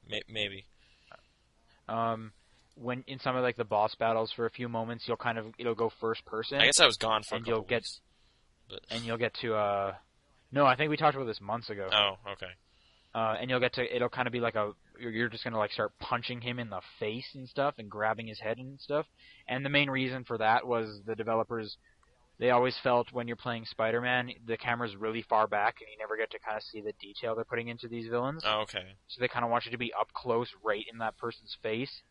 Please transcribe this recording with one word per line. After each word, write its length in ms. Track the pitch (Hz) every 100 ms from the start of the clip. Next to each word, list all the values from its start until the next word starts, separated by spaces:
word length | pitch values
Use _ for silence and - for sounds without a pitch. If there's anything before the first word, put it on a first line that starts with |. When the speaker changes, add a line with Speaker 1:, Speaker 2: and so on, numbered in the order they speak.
| -
Speaker 1:
may-, 160 | 107 -
maybe. 380 | 110 104 98 - _ _ _ _ - _ _ _ _ _ _ -
Speaker 2:
Um, 440 | 113 117 113 110 - _ _ _
when 280 | - 117 127 131
in 120 | 135
some 160 | -
of, 80 | 127
like, 140 | 123 120
the 80 |
boss 300 | 110 107 107
battles 360 | - 113 113 113
for 160 | - 113
a 40 |
few 180 | - 123
moments, 400 | 117 113 117 -
you'll 80 | 117
kind 220 | - 113
of, 80 | 110 113
it'll 160 | 120
go 160 | 110 113 -
first 240 | 113 113
person. 360 | - 110 113 139
Speaker 1:
I 60 | 139
guess 140 | 143
I 60 | 156
was 100 | 110
gone 240 | 113 110
for 140 | 107 113
a 20 |
Speaker 2:
And 80 | 113
you'll 100 | 113
Speaker 1:
couple 100 | 98
Speaker 2:
get 80 | 120
Speaker 1:
weeks, 180 | - - _ _ _ _ _ _ _
but 120 | - -
Speaker 2:
and 140 | 113
you'll 120 | 117 117
get 180 | 117 -
to, 140 | 120
uh, 400 | 110 104 101 98 95 _ _ _ _ _
no, 140 | 135 143
I 100 | 127
think 140 | 151
we 80 | 147
talked 180 | 156 135
about 100 | 127
this 140 | 107
months 300 | 98 113 113
ago. 180 | 104 95
Speaker 1:
Oh, 420 | 104 101 95 101
okay. 180 | 98 92 90 _ _ _ _ _
Speaker 2:
Uh, 220 | 117 113 101
and 80 | 127
you'll 100 | 127
get 120 | 123
to, 240 | - 123 123
it'll 140 | 120
kinda 200 | - 123
be 80 | 120
like 140 | 117
a, 180 | 110 104 101 _ -
you're, 100 | 120
you're 180 | 110 120
just 120 | 107
gonna, 140 | - 113
like, 140 | 104
start 260 | - 107 _
punching 440 | - 120 117 123
him 160 | 117 123
in 100 | 117
the 140 | 95 - -
face 300 | 107 110 -
and 140 | 135 127
stuff 280 | - 143 -
and 120 | 107
grabbing 360 | 101 107 110 113
his 120 | 107
head 200 | 110 113
and 200 | 127 139
stuff. 280 | - 147 156 _ - - -
And 160 | 127
the 60 | 139
main 180 | 143 143
reason 360 | 135 131 131
for 120 | 123 117
that 300 | 110 117 123
was 340 | 120 110 104 101
the 80 |
developers, 640 | 110 110 113 110 117 107 - _ _ _ _ _ _
they 120 | 120
always 260 | 123 127 123
felt 320 | 135 123 120
when 160 | 127 117
you're 100 | 117
playing 280 | - 117
Spider-Man, 680 | 113 - 113 117 123 127 123 120 113
the 100 | 113
camera's 360 | 120 120 120
really 280 | 98 110 113
far 260 | 110 110 107
back 320 | 104 104 -
and 80 | 110
you 60 | 107
never 180 | 107 110
get 140 | 110
to 60 | 110
kinda 220 | - 110
see 220 | - 110
the 100 | 104 104
detail 340 | 101 101 120
they're 100 | 110
putting 240 | 117 117 117
into 200 | 117 120
these 200 | 117 113
villains. 360 | 120 127 143 104
Speaker 1:
Oh, 140 | 107
okay. 340 | 107 104 92 98 _
Speaker 2:
So 120 | -
they 60 | 123
kinda 200 | 120 120
want 160 | 120
you 80 | 120
to 60 | 117
be 140 | 120 -
up 140 | 110
close 420 | - 127 117 120 -
right 220 | 110 104 107
in 60 | 117
that 180 | 113 -
person's 400 | 120 - - -
face 400 | 113 110 135 - _